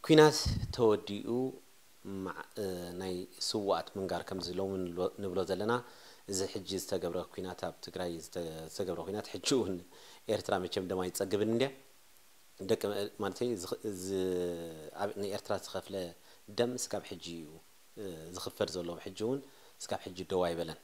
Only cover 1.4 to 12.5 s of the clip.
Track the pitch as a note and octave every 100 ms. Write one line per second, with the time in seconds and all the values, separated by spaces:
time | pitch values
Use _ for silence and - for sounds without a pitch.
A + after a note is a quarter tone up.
1.4 | B2+ - - - - - F#2+ G2 F#2 -
2.4 | - - G2 F2+ F2 F2 F#2 F2+ F#2+ -
3.4 | - A2 G2 E2+ - G2+ F#2+ F2 - F#2+
4.4 | F2 F2+ G2 F#2+ F2+ E2+ F2+ - G2 F2+
5.4 | F2 F#2 G#2+ B2 - - - - - F#2+
6.4 | F#2+ G#2+ F2 F#2+ - F#2 F2 F2 E2+ -
7.4 | F#2 F2 F2 - - F2+ F2+ E2 D#2 F#2
8.4 | E2 D#2+ D#2+ - F#2 E2+ E2+ G#2 - F#2+
9.4 | - C3+ G2+ F2+ - - - - - G#2
10.4 | F#2+ G2 F2+ - F#2 F#2+ F#2 - G2 G2+
11.4 | G#2+ A#2 C3+ - - - - - - -
12.4 | -